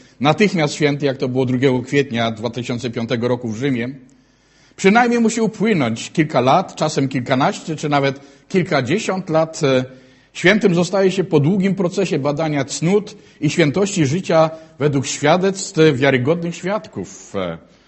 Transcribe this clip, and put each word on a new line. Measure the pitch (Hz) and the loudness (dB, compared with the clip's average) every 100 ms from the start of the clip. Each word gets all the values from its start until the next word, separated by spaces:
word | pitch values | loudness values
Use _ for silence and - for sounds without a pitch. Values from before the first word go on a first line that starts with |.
| - - | -20 -4
natychmiast | 135 156 208 180 147 | 0 2 2 2 -2
święty, | - 147 143 139 | 0 0 0 -2
jak | 127 | -2
to | 131 | -2
było | 127 127 | -2 0
drugiego | 127 135 127 | 2 2 0
kwietnia | 120 143 131 117 113 | 0 -2 0 -2 -2
dwa | 107 120 | -4 -6
tysiące | 123 120 120 120 | -6 -6 -6 -6
piątego | 117 113 123 120 | -6 -4 -2 -2
roku | 123 123 | -2 -4
w | 107 | -4
Rzymie. | 139 123 120 151 - _ _ _ _ _ _ - | -2 -2 -4 -10 -18 _ _ _ _ _ _ 0
Przynajmniej | 196 220 247 240 | 4 6 4 2
musi | 220 226 | 2 0
upłynąć | 220 - 208 190 120 113 - | -2 0 0 2 0 -2 -4
kilka | - 151 139 | 0 0 2
lat, | 123 160 185 - | 4 2 2 -4
czasem | 160 151 135 | -4 0 -2
kilkanaście, | 135 123 131 156 - - 156 | -2 -2 0 0 -2 -8 -6
czy | 151 | -2
nawet | 143 139 135 - - - | 0 0 -4 -10 -20 -4
kilkadziesiąt | 185 165 147 120 185 202 185 - | -2 0 0 0 -2 -2 -4 -2
lat. | 160 160 - 143 131 127 - - _ _ | 0 0 -2 0 0 -2 -8 -20 _ _
Świętym | - 170 214 208 175 | 0 2 4 4 2
zostaje | 175 196 190 | 0 2 2
się | 190 | 0
po | 175 156 | 0 2
długim | 139 202 190 190 | 2 2 0 0
procesie | 175 - 190 156 | -2 -2 -2 -2
badania | 139 143 160 147 135 | -2 -2 -2 -2 -4
cnót | - 160 208 - - - - | -2 0 0 -2 -12 -20 -4
i | 147 | -2
świętości | 165 151 180 202 180 143 | 2 0 2 -2 0 0
życia | 165 190 165 160 - - - | 0 0 2 2 0 -16 -4
według | 147 139 127 | -2 0 -4
świadectw | - 143 180 190 190 - 160 156 | -2 2 2 2 -2 -4 2 4
wiarygodnych | 127 139 135 127 170 170 170 | 4 2 2 2 -2 -4 -8
świadków. | 180 214 - - 90 - - 101 90 82 - _ | -6 -6 -6 -12 -12 -14 -10 -6 -6 -6 -14 _